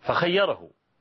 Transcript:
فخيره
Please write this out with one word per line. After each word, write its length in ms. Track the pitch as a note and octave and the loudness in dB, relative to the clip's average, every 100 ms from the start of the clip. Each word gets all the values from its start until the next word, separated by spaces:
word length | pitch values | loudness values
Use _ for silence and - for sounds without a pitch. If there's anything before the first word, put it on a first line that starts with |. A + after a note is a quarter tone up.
فخيره 680 | - A#2+ F3 F#3 F#3 F2+ E2+ _ _ _ | -2 0 0 2 0 -2 -10 _ _ _